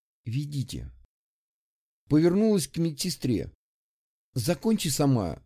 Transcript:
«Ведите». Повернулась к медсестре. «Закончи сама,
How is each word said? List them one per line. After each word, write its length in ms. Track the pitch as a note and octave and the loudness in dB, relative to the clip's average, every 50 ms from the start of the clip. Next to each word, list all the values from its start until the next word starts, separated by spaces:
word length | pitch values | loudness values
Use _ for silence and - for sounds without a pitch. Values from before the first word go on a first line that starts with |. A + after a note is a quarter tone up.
| _ _ _ _ _ | _ _ _ _ _
«Ведите». 640 | A2+ A2+ C#3+ D3 D3 D3 C#3 - - - B1+ B1 B1 - - - _ _ _ _ _ _ _ _ _ _ _ _ _ _ _ _ _ _ _ _ _ | -6 -6 -6 -6 -4 -6 -6 -6 -6 -8 -10 -12 -12 -16 -20 -20 _ _ _ _ _ _ _ _ _ _ _ _ _ _ _ _ _ _ _ _ _
Повернулась 600 | D3 D#3 E3 F3 F3 G3+ A3 A3 G#3 F#3+ C3+ - | 4 4 4 4 4 4 4 4 2 2 0 -2
к 100 | - D#3+ | -2 -2
медсестре. 720 | E3 E3 D3 - - F3+ - - - B2+ A2+ E2+ B1 - - _ _ _ _ _ _ _ _ _ _ _ _ _ _ _ _ | -2 -2 -2 -4 -6 -6 -6 -4 -2 -2 -2 -2 -4 -6 -12 _ _ _ _ _ _ _ _ _ _ _ _ _ _ _ _
«Закончи 540 | B2 G#2 D3 C#3 - - A3 A3+ A3 - D#3 | -4 -2 -2 -2 0 0 0 0 0 0 -2
сама, 540 | C3+ - D3+ C#3 C3 A2+ F#2 E2 - - - | 0 2 2 2 2 2 0 -4 -6 -10 -14